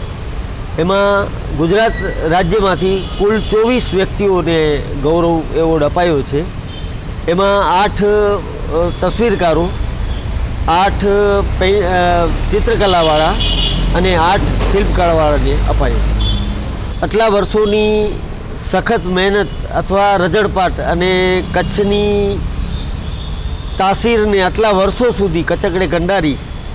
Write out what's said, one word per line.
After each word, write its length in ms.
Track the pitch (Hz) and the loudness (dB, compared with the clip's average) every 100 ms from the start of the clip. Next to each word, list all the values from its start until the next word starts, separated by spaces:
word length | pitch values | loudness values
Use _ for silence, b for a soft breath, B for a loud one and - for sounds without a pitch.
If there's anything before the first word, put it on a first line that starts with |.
| - - - - - - - - | -8 -8 -8 -6 -8 -8 -6 -2
એમાં 480 | 175 196 202 202 202 - - 139 | 0 2 2 2 -2 -6 -4 -2
ગુજરાત 340 | 165 202 226 220 185 - 156 | 2 2 2 0 -4 -4 0
રાજ્યમાંથી 800 | 175 175 214 196 170 185 190 175 - | 2 2 2 2 2 0 0 -2 -2
કુલ 200 | 202 220 | 0 0
ચોવીસ 540 | - 214 226 254 - | 0 2 2 2 0
વ્યક્તિઓને 880 | 180 185 - 202 185 165 160 156 143 139 143 | -2 -2 0 0 2 2 2 2 0 -4 -2
ગૌરવ 380 | 143 170 170 165 147 143 | 0 2 2 0 -2 0
એવોર્ડ 260 | 165 160 | 0 2
અપાયો 380 | 147 180 175 147 | 0 0 0 0
છે. 220 | - 143 180 - - - - - - - - | 0 -4 -4 -8 -10 -10 -8 -8 -8 -6 -2
એમાં 540 | 175 196 202 165 175 | 0 2 2 2 2
આઠ, 220 | 190 196 | 2 0
અ, 840 | 208 208 208 202 143 - - 156 170 - | 2 2 2 0 -4 -8 -4 -2 -2 -2
તસવીરકારો, 680 | 180 175 233 196 175 156 175 - - - - - - - - - - | -2 0 0 2 2 2 0 -2 -4 -4 -4 -4 -4 -4 -4 -2 0
આઠ 380 | 170 196 190 202 202 202 202 - - | 2 2 2 2 2 2 2 0 0
પે-, 220 | 185 208 | 2 2
અ, 440 | 180 180 180 175 170 | 2 2 2 2 2
ચિત્રકલાવાળા 1080 | - - 208 233 214 196 180 160 151 160 202 - - - - - 175 | 0 0 0 2 2 2 2 4 2 2 0 0 0 0 0 0 0
અને 200 | 185 175 | 2 2
આઠ 260 | 170 202 - - - | 2 2 0 0 0
શિલ્પકળાવાળાને 880 | 190 190 175 170 160 151 143 131 143 - | 2 2 2 2 2 2 2 2 0 0
અપાયો. 260 | 143 135 - - - - - - - - - - - | 2 0 0 0 0 0 -2 -4 -6 -6 -8 -8 -6
આટલા 240 | 165 202 226 | -2 0 2
વર્ષોની 920 | 202 180 214 214 214 214 214 208 - - - - - - | 2 0 0 2 2 2 2 0 -4 -8 -10 -10 -8 -4
સખત 340 | 185 185 233 180 | -2 0 -2 0
મહેનત 420 | 185 190 202 196 - - | 0 2 2 0 -4 -4
અથવા 440 | 139 139 190 202 196 | -4 0 2 4 2
રજળપાટ 640 | 180 202 202 185 175 147 | 2 2 0 0 0 0
અને 640 | 131 170 180 185 185 185 175 | -2 0 0 2 2 0 0
કચ્છની 840 | 180 175 - 202 208 208 202 202 196 - - - - - - - - - - - - - - | -2 -2 0 0 2 2 0 0 -2 -4 -4 -6 -6 -6 -8 -8 -8 -8 -8 -6 -8 -6 -2
તાસીરને 640 | 381 - - 226 214 196 | 0 2 2 2 2 2
આટલા 300 | 185 160 220 | 2 2 2
વર્ષો 400 | 190 196 - 247 | 4 2 2 0
સુધી 320 | - 196 165 | 0 0 0
કચકડે 440 | 156 170 202 180 180 | -2 0 0 0 0
કંડારી 500 | 170 170 196 156 127 - - - | 0 0 0 0 -2 -6 -10 -10